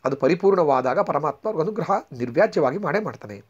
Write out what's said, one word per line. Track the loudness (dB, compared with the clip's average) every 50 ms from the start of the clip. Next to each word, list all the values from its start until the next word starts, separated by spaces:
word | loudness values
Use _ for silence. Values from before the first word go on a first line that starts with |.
ಅದು | _ -4 -4
ಪರಿಪೂರ್ಣವಾದಾಗ | 0 2 2 2 4 4 2 4 4 4 4 4 2 2 0 0 0
ಪರಮಾತ್ಮ | 0 0 0 -2 -2 -2 -4 -4 _
ಅವ್ರಿಗೆ | -6 -2 -2 -2
ಅನುಗ್ರಹ | -2 -2 -4 -2 0 0 -2 -2 _ -8
ನಿರ್ವ್ಯಾಜ್ಯವಾಗಿ | -6 -6 -4 2 2 2 2 4 2 0 0 0 -2
ಮಾಡೇ | -4 -2 -2 -2
ಮಾಡ್ತಾನೆ. | -2 -4 -10 -12 -16 -16 -18 -18 -20 _